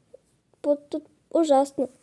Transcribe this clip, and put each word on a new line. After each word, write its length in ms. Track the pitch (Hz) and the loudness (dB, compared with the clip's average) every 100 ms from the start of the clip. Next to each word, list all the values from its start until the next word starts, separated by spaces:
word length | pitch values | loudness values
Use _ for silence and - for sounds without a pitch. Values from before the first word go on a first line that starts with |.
| _ - _ _ _ _ | _ -20 _ _ _ _
Бо 120 | 294 285 | -4 -4
тут 280 | - 311 - _ _ | -4 -12 -12 _ _
ужасно. 600 | 320 320 269 277 - 247 _ | -2 2 2 0 -4 -8 _